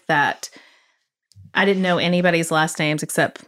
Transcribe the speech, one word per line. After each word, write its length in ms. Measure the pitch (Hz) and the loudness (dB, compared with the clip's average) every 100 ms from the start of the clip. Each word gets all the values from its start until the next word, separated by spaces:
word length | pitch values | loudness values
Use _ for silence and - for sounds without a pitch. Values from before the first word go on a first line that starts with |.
| - | -4
that 400 | 151 135 - - - _ _ _ _ _ _ _ - - | 0 0 -2 -10 -18 _ _ _ _ _ _ _ -20 -8
I 140 | - 196 | -2 0
didn't 160 | 190 | 2
know 160 | 185 175 | 0 0
anybody's 520 | 175 180 180 170 165 | 2 2 2 2 0
last 280 | 156 160 - | 0 0 -2
names 240 | 156 151 | -2 -2
except 420 | 151 - 151 - | -4 -2 -2 -2